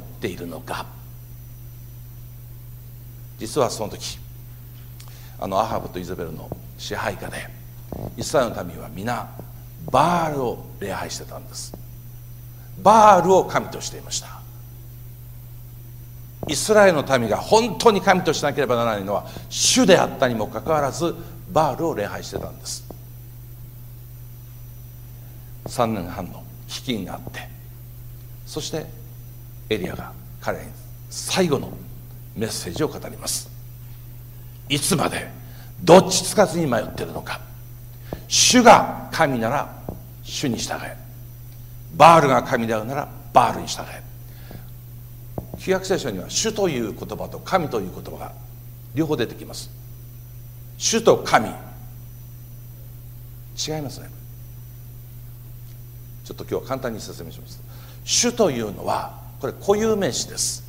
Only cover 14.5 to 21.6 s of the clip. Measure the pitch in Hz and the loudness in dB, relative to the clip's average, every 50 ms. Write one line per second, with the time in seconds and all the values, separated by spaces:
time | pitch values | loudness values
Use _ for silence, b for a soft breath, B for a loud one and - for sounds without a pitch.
14.5 | - - - - - - - - - - - - - - - - - - - - | -16 -16 -16 -16 -16 -16 -16 -16 -16 -16 -16 -16 -16 -16 -16 -16 -16 -14 -14 -14
15.5 | - - - - - - - - - - - - - - - - - - - - | -14 -14 -14 -14 -16 -16 -16 -16 -16 -16 -16 -16 -14 -16 -16 -16 -12 -8 -4 -2
16.5 | 143 - - - 214 214 202 190 170 143 120 135 135 123 117 104 104 95 - - | -2 0 4 6 10 10 10 10 10 8 4 4 4 4 4 4 2 2 4 6
17.5 | - 226 240 233 170 135 - 233 214 190 180 196 185 180 180 165 139 - 156 143 | 6 8 8 6 4 6 8 8 8 8 6 6 6 6 6 2 2 2 2 0
18.5 | 139 143 135 113 123 117 117 117 107 101 95 98 101 90 - B B B B B | 2 2 2 4 4 4 4 2 2 0 0 0 0 0 -2 B B B B B
19.5 | - - - - - 254 254 185 180 143 123 - - - 131 123 117 107 104 - | -2 0 2 4 6 6 8 10 10 8 8 4 2 2 2 2 2 2 -2 -4
20.5 | - 110 117 156 160 151 143 131 117 123 165 165 - B B B B B B - | -4 -4 0 2 2 2 2 0 0 0 -2 -2 -2 B B B B B B 2
21.5 | 180 151 | 4 4